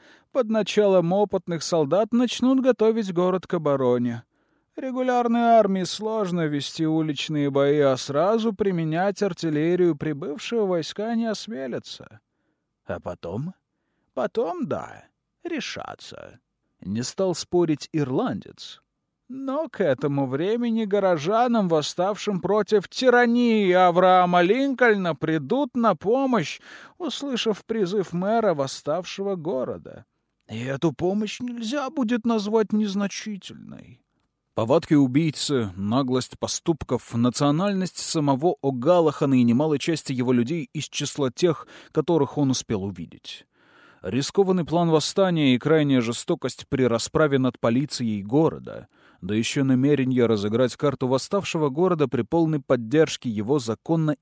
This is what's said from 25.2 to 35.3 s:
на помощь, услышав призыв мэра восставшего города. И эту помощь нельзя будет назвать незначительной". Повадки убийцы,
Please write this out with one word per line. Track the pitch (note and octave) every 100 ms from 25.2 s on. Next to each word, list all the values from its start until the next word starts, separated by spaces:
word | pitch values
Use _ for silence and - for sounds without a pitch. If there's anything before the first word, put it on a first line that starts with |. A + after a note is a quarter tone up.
| D#3+ D#3+ C3 C4 D4 B3
на | A3+ E3+
помощь, | F3+ B3+ C4+ A#3 C#3+ - - - - _
услышав | D#4+ - C#4+ A#3+ A3+ G3+ -
призыв | A3+ F3 G#3 E3+
мэра | F3 F#3+ A3+ G#3+
восставшего | D3+ C3+ - C#3+ E3 F3+ - G3 F#3
города. | D3+ C3 B2 F2 - - - _ _ _ _
И | A2 B2+
эту | C#3 E3
помощь | B2 F3 G#3 G#3+ -
нельзя | B3 A#3+ A3 C#4+ C4
будет | D#4 A3+ A#3+ A#3
назвать | A3+ G3+ A3 G#3+
незначительной". | G#3+ G#3+ G3 G3 - G#3+ G3 - D2 G1+ - - B2 _ _ _ _ _ -
Повадки | A2+ D#3+ -
убийцы, | D3 C3+ C3+ E3